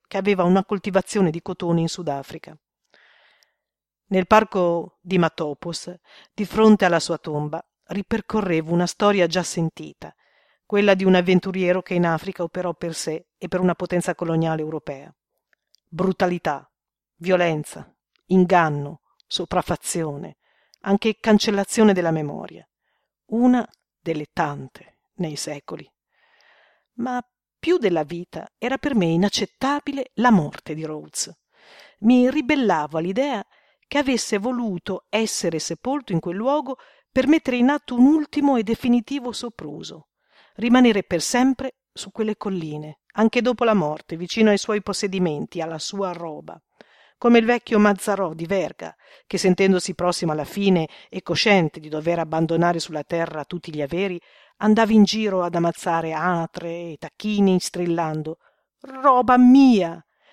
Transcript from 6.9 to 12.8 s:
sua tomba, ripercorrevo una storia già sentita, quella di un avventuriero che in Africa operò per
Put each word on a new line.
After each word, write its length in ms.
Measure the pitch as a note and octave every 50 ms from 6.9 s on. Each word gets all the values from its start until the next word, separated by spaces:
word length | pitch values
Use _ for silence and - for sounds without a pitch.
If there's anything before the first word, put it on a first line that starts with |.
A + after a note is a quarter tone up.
| E3+ E3
sua 160 | - - E3+ D3+
tomba, 440 | - E3 D3+ D3 D3+ D3+ D3 D#3+ - _ _ _ _ -
ripercorrevo 840 | F3+ G3+ G3 - A3+ A3+ - - - A3 G3+ F#3 E3+ D#3+ D#3 D#3
una 160 | E3+ F3 F3+ E3+
storia 400 | - - G#3+ G3+ G3+ G3+ F3+ E3+
già 160 | D#3+ F#3 E3+
sentita, 720 | - - - E3 D#3+ - - D#3 D3+ D3 _ - D#3 - _ _ _ _ _ _ _ _ _ _
quella 280 | - - G3+ G#3 G3+ G3
di 100 | F#3+ F#3+
un 120 | F#3+ F#3
avventuriero 640 | F3+ F3 F3+ F#3 F#3 - G3 F3+ F#3 F#3 F3 F3+ F#3
che 140 | F3 - F#3
in 100 | F3 F3
Africa 360 | E3+ E3 D#3 - F#3+ F#3+ -
operò 320 | F3 E3 - F3+ F3+ F3+ E3
per 220 | -